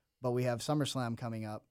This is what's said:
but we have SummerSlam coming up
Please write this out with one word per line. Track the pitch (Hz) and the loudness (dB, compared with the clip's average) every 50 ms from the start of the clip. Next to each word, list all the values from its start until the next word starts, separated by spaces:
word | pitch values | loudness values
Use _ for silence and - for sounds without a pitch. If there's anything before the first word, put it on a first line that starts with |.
| _ _ _ _ - | _ _ _ _ -2
but | 123 | 0
we | 123 123 123 | 2 4 4
have | 123 120 117 | 2 2 0
SummerSlam | - - 151 151 143 123 - 135 123 117 117 113 | 0 2 2 2 2 2 0 -2 -2 -2 -2 -4
coming | - 117 113 113 110 | -4 -6 -4 -4 -6
up | 107 107 107 - _ | -6 -6 -8 -10 _